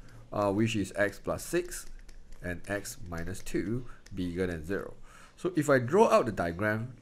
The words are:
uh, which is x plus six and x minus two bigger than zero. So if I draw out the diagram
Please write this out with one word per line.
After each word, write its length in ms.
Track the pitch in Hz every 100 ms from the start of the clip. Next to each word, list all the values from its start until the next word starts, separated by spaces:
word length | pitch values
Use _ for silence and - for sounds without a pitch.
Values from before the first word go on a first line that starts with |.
| - - -
uh, 200 | 107 101
which 240 | 98 113 110
is 160 | 95
x 240 | - 101 -
plus 240 | - 82
six 440 | - 170 175 - - - - - - -
and 200 | 90 87 82
x 300 | 101 101 - 90
minus 340 | 82 82 95
two 440 | - - 92 120 - - -
bigger 320 | 92 90 85 92
than 180 | 85
zero. 300 | 78 95 - - - - - -
So 160 | 175 180
if 140 | 143
I 80 | 135
draw 320 | 120 180 226
out 160 | 202 123
the 60 |
diagram 640 | 95 87 85 107 107 123 -